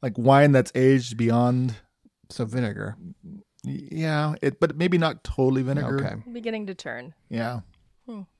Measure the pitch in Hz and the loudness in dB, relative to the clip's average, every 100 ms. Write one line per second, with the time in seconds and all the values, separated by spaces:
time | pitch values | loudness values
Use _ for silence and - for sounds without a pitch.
0 | 131 107 120 139 190 135 123 - 131 135 | -6 0 6 8 8 6 4 4 4 4
1 | 120 113 117 117 120 127 127 110 _ _ | 2 -2 2 4 4 2 0 -4 _ _
2 | _ _ _ - 113 120 120 104 104 107 | _ _ _ -8 -6 -4 -4 -4 -8 -10
3 | - - 175 - _ _ - 135 139 160 | -16 -20 -18 -20 _ _ -10 -10 -10 -6
4 | 160 151 151 151 143 135 165 143 175 180 | -2 -2 -2 -2 -2 0 -2 0 0 2
5 | 165 - - - 131 131 127 139 127 139 | 0 -2 -10 0 2 2 0 -2 -2 -2
6 | 139 110 110 240 233 220 202 185 156 117 | -4 -8 -12 -10 -8 -8 -8 -12 -12 -12
7 | 127 - _ 113 117 120 92 _ _ _ | -14 -20 _ -6 -6 -8 -12 _ _ _
8 | - 220 190 _ | -18 -16 -16 _